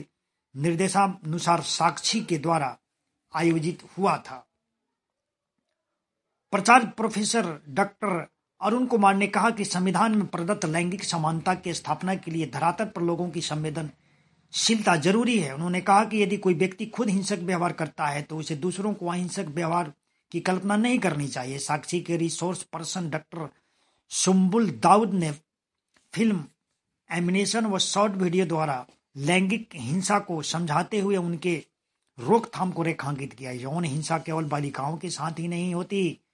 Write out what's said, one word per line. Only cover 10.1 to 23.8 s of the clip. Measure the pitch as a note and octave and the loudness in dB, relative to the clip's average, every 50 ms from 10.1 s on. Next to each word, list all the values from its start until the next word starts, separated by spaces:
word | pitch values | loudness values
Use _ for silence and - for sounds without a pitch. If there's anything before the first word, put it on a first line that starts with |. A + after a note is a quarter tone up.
| G#3+ | 2
में | G#3 F#3 | 2 0
प्रदत्त | - - E3+ E3+ E3+ D#3 D3+ - | -2 -4 -4 -2 -2 -2 -2 -2
लैंगिक | D#3+ D#3 E3+ F3 F3 F3 F3 - | -2 0 0 0 -2 -4 -6 -6
समानता | - F3 E3 D3+ D#3+ E3 E3 D3+ F#3 F#3 | -4 -2 -2 -2 -2 -2 -2 0 -2 -2
की | F#3 - F3+ D#3+ | -2 -4 -6 -8
स्थापना | - - D3 D3+ D3+ F3+ F#3 F#3+ | -6 -4 -4 -4 -2 -2 -4 -4
के | E3+ - E3+ | -4 -6 -6
लिए | D#3+ E3 D#3 | -4 -4 -4
धरातल | C3 A2+ C#3 D#3+ E3+ F3+ - G#3+ | -4 -4 -2 0 0 0 -2 -4
पर | G#3+ - F3+ | -6 -4 -2
लोगों | E3+ E3+ E3+ E3+ F3+ F3 | -2 -2 -2 -2 -4 -4
की | E3 E3+ | -6 -6
संवेदनशीलता | D#3+ - D3+ D#3 D#3 D#3 D3 E3 D#3 D3 - _ _ _ _ _ _ _ _ _ _ _ - - - - A3+ G#3+ G#3+ - F3 D#3 | -6 -4 -4 -4 -4 -4 -4 -6 -8 -8 -10 _ _ _ _ _ _ _ _ _ _ _ -4 -2 0 2 2 2 4 4 4 4
जरूरी | C3+ F3+ G3 A#3 B3 A#3 A#3+ G#3 | 4 4 4 4 4 2 2 2
है। | D#3+ C3+ C3+ | 0 -2 -4
उन्होंने | D3 E3+ F3+ F3+ F3+ | -4 -2 -2 -2 0
कहा | - G#3 G3 G#3 A3+ | 4 6 6 6 6
कि | A3 A3 G#3+ | 4 2 2
यदि | G3+ F#3 G#3 | 2 2 0
कोई | G3+ - F#3+ F3+ | 2 2 2 2
व्यक्ति | D3 F#3+ F#3 F#3 - A3 A3+ | 4 2 0 -2 -4 -10 -6
खुद | - - B3+ G#3 | -4 -2 0 0
हिंसक | F#3 G3 F#3 - G3+ F3 | 0 0 0 -2 -4 -4
व्यवहार | F3 F3+ F#3 E3 F3 F3 | -2 -2 0 0 0 -2
करता | - - D#3+ D3 - - D#3 | -2 -4 -6 -6 -4 -4 -4
है | C#3+ C#3+ D3 | -2 -2 -4
तो | C#3+ - D#3 D#3 | -6 -6 -8 -8
उसे | D3+ - D#3+ | -6 -6 -4
दूसरों | C#3 D3+ F3+ F3+ G3 G3 G#3+ G3+ | -4 -4 -4 -2 -2 -2 -4 -4
को | - F3 | -4 -4
अहिंसक | E3+ F3 F3+ F3+ E3+ - G3+ G3 D#3 | -4 -2 -2 -4 -4 -6 -6 -6 -6
व्यवहार | C#3+ E3+ E3+ D#3+ E3 E3+ E3+ D3 - _ _ _ _ _ _ - | -4 -4 -2 0 0 0 -2 -4 -8 _ _ _ _ _ _ -8
की | - E3 | -6 -2
कल्पना | - F#3 F#3 F#3 F#3 G3+ G#3 | 0 0 0 0 0 0 2
नहीं | G#3 A3+ B3 B3+ B3 | 2 2 2 2 2
करनी | G3 F3 D3+ D3 C#3+ C3 | 2 0 0 0 -4 -4
चाहिए। | - C3+ B2 C3 C3+ C#3 | -4 -6 -6 -6 -6 -6
साक्षी | - - D3 D3+ - - F3 F3+ | -4 -2 -2 -2 -2 -4 -4 -4
के | E3 E3+ E3+ | -2 -2 -2
resource | D#3+ E3 E3 D#3+ - E3+ F3+ F3+ F3 - | -2 -2 -2 -4 -4 -4 -4 -4 -6 -10
person | _ - D#3+ D#3+ - - F#3 F3 D3+ | _ -12 -10 -8 -8 -6 -6 -4 -4
डॉक्टर | C#3+ D#3 - _ - E3 D3+ D3+ - _ _ _ _ _ | -6 -6 -8 _ -12 -12 -12 -12 -14 _ _ _ _ _